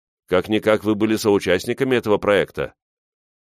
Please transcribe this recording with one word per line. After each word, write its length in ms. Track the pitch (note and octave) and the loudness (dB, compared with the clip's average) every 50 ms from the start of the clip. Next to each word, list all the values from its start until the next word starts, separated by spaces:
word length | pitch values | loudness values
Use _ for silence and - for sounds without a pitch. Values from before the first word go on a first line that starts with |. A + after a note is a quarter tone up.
| _ _ _ _ _ | _ _ _ _ _
Как-никак 580 | _ F2+ F#2 F2+ - G#2+ G#2+ - G#2+ G#2+ G#2 - | _ 0 0 0 0 -2 0 2 2 0 2 0
вы 100 | G#2 A2 | -2 0
были 220 | G2+ G#2+ A2 A2 | 0 0 0 0
соучастниками 800 | G#2+ - A2 G2+ G2 - F#2+ F2+ F#2+ - A#2 A#2+ - C3+ C3 C3 | 0 2 2 2 2 2 0 0 0 -2 -4 -4 -4 -2 -2 0
этого 220 | A#2+ G#2 A2+ G#2 F#2+ | -2 0 0 -2 0
проекта». 560 | - G2 G#2 F#2+ D#2 - - D#2+ C#2+ C2 - _ _ _ _ _ _ _ _ _ _ _ _ _ _ | 2 2 2 2 0 -2 -4 -8 -8 -8 -10 _ _ _ _ _ _ _ _ _ _ _ _ _ _